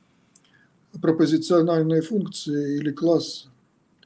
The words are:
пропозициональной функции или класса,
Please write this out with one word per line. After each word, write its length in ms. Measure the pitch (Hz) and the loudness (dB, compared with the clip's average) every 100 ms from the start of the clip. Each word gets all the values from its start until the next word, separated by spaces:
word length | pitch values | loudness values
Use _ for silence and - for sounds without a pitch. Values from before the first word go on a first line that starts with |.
| _ _ _ _ _ _ _ _ _ - | _ _ _ _ _ _ _ _ _ -4
пропозициональной 1000 | 160 160 151 156 - 175 165 165 160 160 | -2 2 4 2 2 2 4 2 2 0
функции 760 | 160 214 165 - - 147 143 143 | 0 -4 -4 -8 -6 -4 -2 -4
или 140 | 147 | -4
класса, 560 | 139 165 160 - - - _ _ _ _ _ | -2 2 2 0 -12 -18 _ _ _ _ _